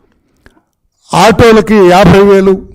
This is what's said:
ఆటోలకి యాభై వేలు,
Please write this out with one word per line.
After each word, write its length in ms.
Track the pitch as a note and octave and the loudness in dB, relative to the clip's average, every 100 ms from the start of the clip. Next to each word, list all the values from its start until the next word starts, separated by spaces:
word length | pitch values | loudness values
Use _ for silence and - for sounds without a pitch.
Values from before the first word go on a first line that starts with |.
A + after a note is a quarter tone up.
| _ _ _ _ _ _ _ _ _ _ - | _ _ _ _ _ _ _ _ _ _ -8
ఆటోలకి 640 | E3 G#3 A3+ A#3 A3 G3+ G#3+ | -2 -2 0 0 0 0 0
యాభై 440 | F3+ F3+ F3 F#3+ | 2 2 2 2
వేలు, 500 | G3+ G3 F#3+ F#3+ - | 0 0 -2 -4 -8